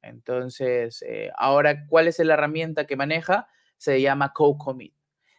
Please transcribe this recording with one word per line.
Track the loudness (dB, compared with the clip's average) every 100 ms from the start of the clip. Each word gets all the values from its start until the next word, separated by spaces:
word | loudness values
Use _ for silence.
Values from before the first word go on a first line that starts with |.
Entonces, | -20 -18 -8 -6 -6 -6 -4 -2 -4 -8 -12
eh, | -10 -10 -2
ahora, | 2 4 4 2 2
¿cuál | 4 4
es | 4
la | 4
herramienta | 4 2 -2 -6 -4 -4
que | -4
maneja? | -2 -2 0 -2 -2 _ _ _
Se | 0 2
llama | 2 0 -2
CoCommit. | 2 2 2 -4 -12 -12 _ _ _ _